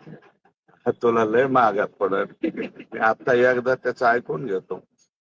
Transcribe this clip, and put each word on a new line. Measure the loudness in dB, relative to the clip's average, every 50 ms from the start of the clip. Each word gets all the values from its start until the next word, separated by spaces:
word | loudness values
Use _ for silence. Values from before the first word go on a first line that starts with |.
| -20 -20 -20 -20 _ _ _ _ _ _ _ _ _ _ _ _ -4 -4 -4 0
तुला | 0 0 2 2 2
लय | 2 2 2 2
महागात | 2 4 2 2 2 2 0 -4 -4
पडत. | _ -4 -2 -2 0 -2 -4 -6 -8 -8 -8
मी | -6 -6 -6 -10 -10 -12 -16 -20 -12 -6 -2
आता | 0 0 0 0 0 0 2
एकदा | 4 4 4 2 2 0 -2 -2
त्याचं | -2 -2 -6 -4 0 0
ऐकून | 2 2 0 -2 -6 -8 -8 -6
घेतो, | -6 -6 -6 -6 -8 -14 -14 -14 _ _ _ _ _ _ _